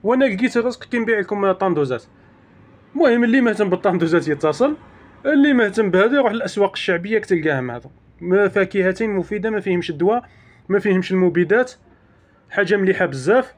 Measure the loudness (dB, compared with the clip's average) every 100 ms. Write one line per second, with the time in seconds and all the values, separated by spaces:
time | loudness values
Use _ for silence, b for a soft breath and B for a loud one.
0 | 0 2 0 0 -2 0 -2 -6 -6 -4
1 | -2 -2 -2 -2 0 0 0 0 -2 -4
2 | -8 b b b b b -20 -20 _ 0
3 | 2 4 2 2 2 0 -2 0 0 0
4 | 2 0 0 -2 -2 0 0 -2 B B
5 | B -8 0 2 4 4 2 0 2 2
6 | 4 2 0 -2 -6 -2 -2 -2 -4 -4
7 | -2 -4 0 0 0 -2 -4 -10 -16 _
8 | _ _ -2 2 2 0 0 0 -2 -2
9 | -2 -4 -4 -6 -4 -4 -2 -2 -4 -2
10 | 0 0 b b b b -4 -2 2 0
11 | 0 0 2 0 2 0 0 -8 _ b
12 | b b b b b -4 0 0 0 0
13 | -2 -2 0 0 0